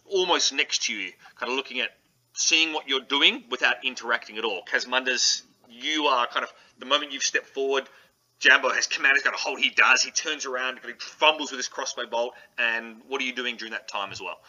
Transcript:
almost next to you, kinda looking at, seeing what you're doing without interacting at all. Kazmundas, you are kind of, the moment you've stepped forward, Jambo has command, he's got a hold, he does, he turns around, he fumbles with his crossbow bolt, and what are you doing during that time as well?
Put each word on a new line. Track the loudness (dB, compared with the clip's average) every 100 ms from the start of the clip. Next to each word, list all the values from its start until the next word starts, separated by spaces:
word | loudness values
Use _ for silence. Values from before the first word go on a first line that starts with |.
| -4
almost | 0 2 2 2
next | 0 0 0
to | -2
you, | -4 -8 -12 -18 -8
kinda | -4
looking | -4 -4 -4
at, | -6 -8 _ _ _
seeing | -4 2 4 2
what | -2 -2
you're | -4
doing | 0 4 4 4 -4
without | 0 0 0 -4
interacting | -6 -2 -2 -4 -4
at | -4
all. | -4 -4
Kazmundas, | -4 0 0 0 0 2 0 -6 _ -20
you | -10 -4 0 2
are | 2 2
kind | -2
of, | -4 -8 -20 -12
the | 0
moment | 0 0
you've | -4
stepped | -2 -2 -4
forward, | -2 0 0 -2 -10 _ _ _ 2
Jambo | 6 6 6
has | 0 -2
command, | 2 2 4
he's |
got | 2
a | -2
hold, | -4 -2
he | 0
does, | 4 6 6
he | 2
turns | -2 -4 -6 -6
around, | -4 -4 -6 -12
he | -12
fumbles | -12 2 2 4 -2
with | -6
his | -6
crossbow | -6 -8 -6 -4
bolt, | -2 -2 -6 -12 -2
and | 0 0 -4 -12 -6
what | -4
are |
you | -4
doing | -4 -4 -6
during | -8
that | -10 -8
time | -6 -6
as | -8
well? | -10 -12